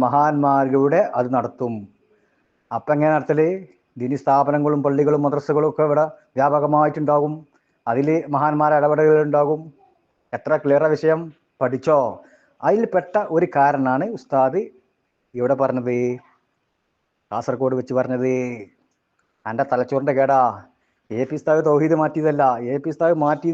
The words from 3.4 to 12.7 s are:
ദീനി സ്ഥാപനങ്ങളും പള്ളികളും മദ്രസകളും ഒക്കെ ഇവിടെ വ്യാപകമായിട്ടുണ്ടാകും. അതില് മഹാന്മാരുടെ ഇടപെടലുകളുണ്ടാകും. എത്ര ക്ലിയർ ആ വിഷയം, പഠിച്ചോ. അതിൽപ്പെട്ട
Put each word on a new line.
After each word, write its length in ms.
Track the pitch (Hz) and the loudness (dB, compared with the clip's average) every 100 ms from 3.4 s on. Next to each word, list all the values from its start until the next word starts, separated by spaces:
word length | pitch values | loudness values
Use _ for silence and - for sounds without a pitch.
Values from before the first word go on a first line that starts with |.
| 160 190 170 _ _ - | 0 -2 -10 _ _ -8
ദീനി 160 | 123 139 | -6 -4
സ്ഥാപനങ്ങളും 580 | - 135 139 147 147 147 | 0 2 2 0 0 0
പള്ളികളും 380 | 143 139 147 147 | 0 2 2 2
മദ്രസകളും 440 | 147 147 - 151 151 | 0 -2 -2 0 0
ഒക്കെ 140 | 151 151 | 0 0
ഇവിടെ 160 | 147 156 - _ 127 | 2 0 -4 _ -2
വ്യാപകമായിട്ടുണ്ടാകും. 1000 | 143 147 147 151 151 156 147 147 151 156 151 _ _ _ 117 | 0 2 2 2 2 0 0 0 0 -6 -14 _ _ _ -4
അതില് 260 | 120 143 160 151 | -2 0 0 -2
മഹാന്മാരുടെ 440 | 139 151 151 151 151 | -2 0 0 2 2
ഇടപെടലുകളുണ്ടാകും. 800 | 147 151 156 151 151 147 143 156 160 - _ _ _ _ - 120 | 2 2 4 4 4 2 0 -2 -8 -20 _ _ _ _ -12 -8
എത്ര 160 | 143 151 | -2 0
ക്ലിയർ 200 | 143 143 156 | 2 2 2
ആ 20 | |
വിഷയം, 260 | 151 160 160 165 - _ - | 2 0 0 -2 -16 _ -4
പഠിച്ചോ. 380 | 127 127 160 147 120 87 - _ _ _ | -4 -2 0 2 0 -6 -18 _ _ _
അതിൽപ്പെട്ട 480 | 147 | 0